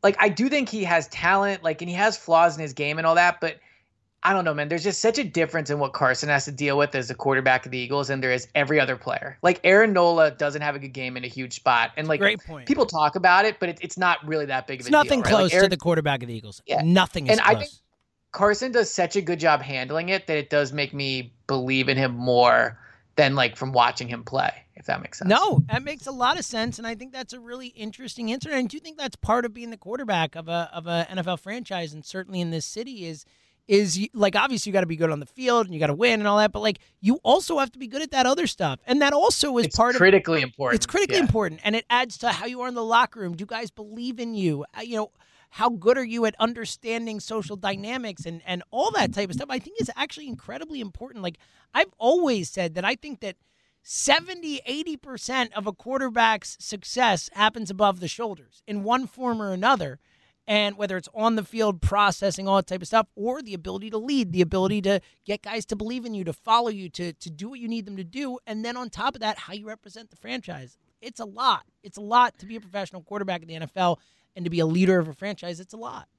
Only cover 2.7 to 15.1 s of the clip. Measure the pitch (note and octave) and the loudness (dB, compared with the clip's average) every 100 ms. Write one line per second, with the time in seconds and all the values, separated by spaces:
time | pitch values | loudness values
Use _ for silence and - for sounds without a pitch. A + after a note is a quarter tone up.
2.7 | C3 D3 D3+ D#3+ E3 F3 F3 E3 D#3 _ | -4 -4 0 4 6 4 2 -4 -6 _
3.7 | _ _ _ _ _ F3 G3 E3+ D3 D3 | _ _ _ _ _ 0 2 0 -2 -2
4.7 | E3 F3 F#3+ A3+ A#3 A3+ E3+ D#3+ E3 C#3+ | -2 -2 0 0 0 -2 0 0 -2 -2
5.7 | D3 C#3 - C3 B2 D3 C#3+ C3+ C#3 D3 | -2 -2 2 2 2 0 0 0 -4 0
6.7 | C#3 C#3+ C#3 A#2+ A#2+ C#3 C3 C3 B2+ C3 | 2 2 0 -6 -4 0 2 4 2 0
7.7 | B2+ B2 C#3+ C3+ C#3 C3 B2+ - D3+ C#3 | -8 -4 -2 -2 -2 0 -2 0 -2 2
8.7 | D3+ C3 B2+ - B2+ - C#3+ E3+ F3+ E3+ | 2 2 -2 -4 -6 -8 -2 0 2 6
9.7 | G3 A3+ F#3+ F3 E3+ D#3 C3+ D3 D3 D3 | 6 6 6 4 6 4 4 -4 -2 -4
10.7 | C#3+ C#3 C3 B2+ B2+ B2 C3 B2+ - - | -4 -8 -8 -8 -8 -10 -10 -10 -4 2
11.7 | A#2+ A#2 - D#3 D3+ G3+ G#3 - D#3 B2 | 4 2 -2 -2 2 2 0 -8 -16 -2
12.7 | C#4+ B3+ E3 D3+ F#3+ F#3 F3+ G#3+ - F3+ | 2 2 4 2 4 6 6 6 0 -6
13.7 | E3 F3 - F3+ E3+ D3+ D#3 C#3+ C3 B2 | -6 -10 -2 0 0 -2 -4 -2 -4 -4
14.7 | C3+ B2 D4 D4 | -10 2 4 4